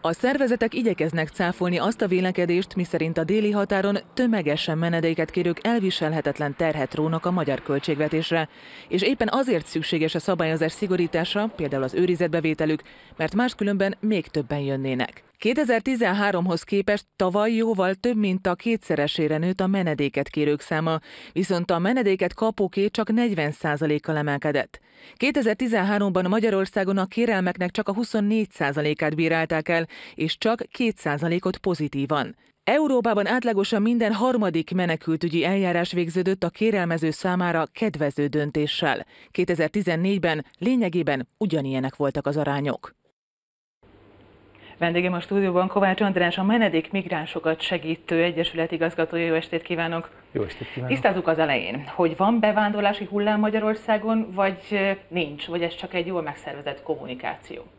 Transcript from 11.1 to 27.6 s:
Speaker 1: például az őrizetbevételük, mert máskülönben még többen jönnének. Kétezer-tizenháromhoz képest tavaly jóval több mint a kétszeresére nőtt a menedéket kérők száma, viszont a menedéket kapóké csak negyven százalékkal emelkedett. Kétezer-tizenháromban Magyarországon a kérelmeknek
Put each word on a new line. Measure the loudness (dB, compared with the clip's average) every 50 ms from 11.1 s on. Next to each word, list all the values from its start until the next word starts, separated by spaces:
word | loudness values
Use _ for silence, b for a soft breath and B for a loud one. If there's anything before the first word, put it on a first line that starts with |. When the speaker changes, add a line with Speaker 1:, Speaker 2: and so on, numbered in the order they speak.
| 0 0 -2 0 0 -2 -2 -2 -4
Speaker 1:
például | -4 -4 -2 -2 -2 -2
az | -2 0
őrizetbevételük, | 2 2 2 2 2 0 0 0 0 0 0 0 2 0 0 0 -2 -4 B B B B B B
mert | -4 -4 -2 2
máskülönben | 2 0 0 0 -2 -2 -2 0 2 0 0 -2 -2
még | -2 0 0 0 -2
többen | -2 -4 -4 -2 -2 -2 -2
jönnének. | -2 -2 -2 -2 -2 -2 -2 -2 -2 -4 -6 -16 -20 _ _ _
Kétezer-tizenháromhoz | 0 0 2 2 2 2 2 2 2 0 0 2 2 2 2 2 2 2 2 2 2 2 0 -2 -2
képest | 0 0 0 2 2 0 -2 -2 _ _
tavaly | _ 0 2 2 2 2 2 2
jóval | 2 2 2 2 2 2 2 0
több | 0 0 0 2
mint | 2 2 2 0 0 0
a | 0 -2
kétszeresére | 0 0 0 0 0 0 -2 0 0 0 0 0 0 0 0 2 0
nőtt | 0 0 0 0
a | 0
menedéket | 2 2 2 2 0 0 0 0 0 0 -2 -4 -2
kérők | 0 0 2 2 2 0
száma, | -2 -2 -2 0 0 0 0 -2 B B B B B B B
viszont | -2 0 0 0 0 2 0
a | 0 2
menedéket | 2 2 2 2 2 2 2 2 0 -2 -2
kapóké | 0 -2 -2 0 0 -2 -2 0 0 0 0
csak | 0 -2 -2 0 0
negyven | 0 2 0 0 0 -2 -2
százalékkal | -2 -2 -2 -2 -2 0 0 0 0 0 0 -2 -2
emelkedett. | -2 0 0 -2 -2 -2 0 0 0 -2 -2 -8 -20 B B B B B B B
Kétezer-tizenháromban | B 0 0 2 2 2 2 0 0 0 0 2 2 2 2 2 2 2 2 2 2 2 2
Magyarországon | 2 2 2 2 2 2 0 0 0 -2 0 2 2 0
a | 0
kérelmeknek | 0 0 0 0 2 2 2 0 0 0 -2